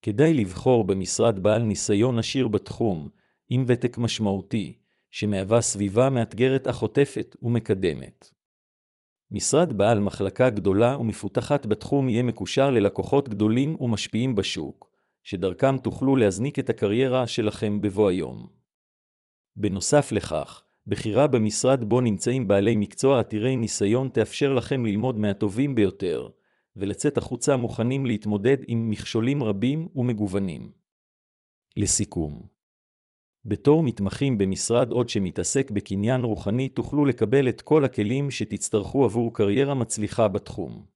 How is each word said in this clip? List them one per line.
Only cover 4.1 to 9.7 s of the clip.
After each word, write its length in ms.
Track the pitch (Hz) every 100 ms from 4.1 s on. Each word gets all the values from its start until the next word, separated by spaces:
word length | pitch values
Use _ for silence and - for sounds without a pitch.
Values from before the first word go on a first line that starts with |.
| - 107 98 92 113 87 - _ _ _
שמהווה 500 | - 107 98 95 117
סביבה 500 | - 98 101 101 131
מאתגרת 560 | 127 113 101 131 135 131
אך 120 | 117
עוטפת 580 | 107 - 139 - - -
ומקדמת. 880 | 120 117 113 98 92 67 65 _ _ _ _ _ _ _ _ _ _ _ _
משרד 420 | 101 - 147 170